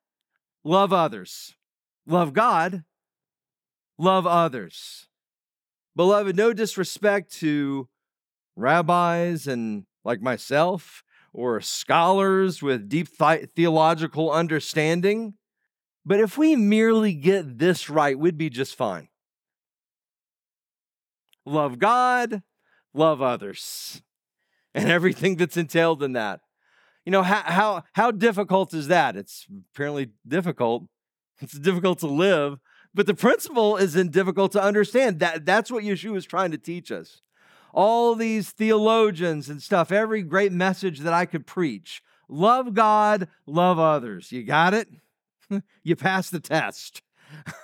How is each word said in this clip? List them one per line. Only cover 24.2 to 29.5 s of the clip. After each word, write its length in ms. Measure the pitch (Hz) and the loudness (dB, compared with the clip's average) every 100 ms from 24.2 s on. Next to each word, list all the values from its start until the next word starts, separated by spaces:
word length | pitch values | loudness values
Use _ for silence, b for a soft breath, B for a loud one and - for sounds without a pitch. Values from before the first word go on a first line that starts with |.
| _ _ _ _ _ | _ _ _ _ _
and 160 | - 147 | -4 0
everything 480 | 170 180 - 180 170 | 2 0 0 -2 -2
that's 200 | 175 175 | -2 -4
entailed 460 | 160 170 165 151 | -2 0 0 0
in 100 | 139 | -4
that. 280 | 127 107 90 _ _ _ _ _ _ - | -4 -6 -8 _ _ _ _ _ _ -2
You 60 | |
know, 120 | 196 | 0
how, 180 | 180 208 156 | 2 0 0
how, 380 | 175 214 185 - | 0 0 -2 -6
how 180 | - 233 | 0 0
difficult 640 | 214 233 196 202 185 185 160 | 2 0 0 0 0 0 -6
is 120 | 143 | 2
that? 260 | 175 135 101 | 2 2 -2
It's 320 | 98 - - | -12 -18 -20